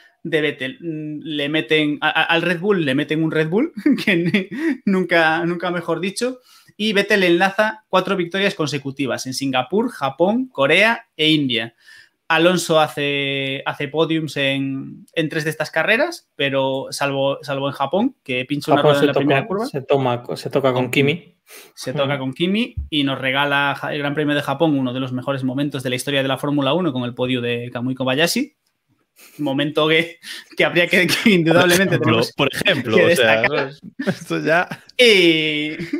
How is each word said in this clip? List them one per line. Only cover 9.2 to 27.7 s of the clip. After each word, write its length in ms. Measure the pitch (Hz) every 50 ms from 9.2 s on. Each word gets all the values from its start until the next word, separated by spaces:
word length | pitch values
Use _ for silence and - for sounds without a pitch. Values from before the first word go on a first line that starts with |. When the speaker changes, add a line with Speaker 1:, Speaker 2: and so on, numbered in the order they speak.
| -
Speaker 1:
en 60 | 131
Singapur, 580 | 127 - 139 135 127 127 127 - 185 214 240 247
Japón, 580 | - - 143 135 - - 170 196 226 254 262 -
Corea 580 | - 139 135 143 160 185 208 226 233 - - _ _
e 140 | - 156 156
India. 440 | 156 151 143 131 117 110 113 120 _ _ _ - - - - _ _ _ _ -
Alonso 520 | 165 160 165 180 185 170 - - 160 156
hace, 800 | 151 151 - 147 143 143 143 139 139 139 139 139 135 135 135 139 -
hace 240 | 151 139 - 147 135
podiums 480 | 143 156 165 156 160 160 156 139 -
en, 680 | 143 139 135 135 135 139 135 135 135 139 139 151 - - _ -
en 140 | 165 156 147
tres 140 | 160 160 151
de 60 | 156
estas 200 | 151 - 151 -
carreras, 580 | - 160 156 180 220 240 311 349 339 - _ _ _
pero 520 | - 143 139 135 135 135 135 135 135 131 -
salvo, 480 | 135 - 143 143 139 135 135 139 139 -
salvo 280 | - 143 139 135 139 139
en 40 |
Japón, 440 | 127 - 139 - - 196 240 277 - _
que 220 | _ - 127 127 131
pincha 280 | - 147 143 - 147
una 100 | 143 143
Speaker 2:
Japón 80 | 147 151
Speaker 1:
rueda 80 | 143 143
en 20 |
Speaker 2:
se 60 | 147
Speaker 1:
la 60 | 143
Speaker 2:
toca, 80 | 139 139
Speaker 1:
primera 260 | 143 147 143 135 -
curva. 200 | - 185 208 233
Speaker 2:
se 140 | 294 - -
toma, 420 | 127 - 143 135 131 123 123 120 123 - -
se 160 | - - 135
toca 220 | - 143 135 131 123
con 80 | 127
Speaker 1:
Con 80 | 127 123
Speaker 2:
Kimi. 240 | - 143 135 143 160
Speaker 1:
Kimi. 220 | 175 - _ _ _ _ - - - - - _
Se 180 | - - 131 131
toca 200 | 147 139 135 143
Speaker 2:
Ujú. 40 | 135
Speaker 1:
con 160 | 131 135 127
Kimi 400 | - 175 185 196 220 247 254 - - - -
y 140 | 156 147 139
nos 160 | 139 135 131
regala 540 | 131 131 131 139 143 143 143 139 139 139 135 -
Ja-, 140 | 147 143 147
el 60 | 147
Gran 140 | 143 143 143
Premio 200 | 151 151 147 147
de 80 | 143
Japón, 340 | - 147 131 135 165 156 143
uno 160 | 135 131 127
de 80 | 123 131
los 120 | 135 123
mejores 320 | 127 127 127 143 139 131 131
momentos 380 | 127 123 139 147 143 143 135
de 60 | 117 127
la 80 | 123
historia 240 | 127 - 147 139 139
de 80 | 135 135
la 80 | 131
Fórmula 380 | - - 147 143 143 135 131 151
uno, 180 | 180 185 156
con 120 | 127 127 123
el 100 | 120 120
podio 260 | 123 127 127 127 123
de 300 | 120 120 120 120 120 123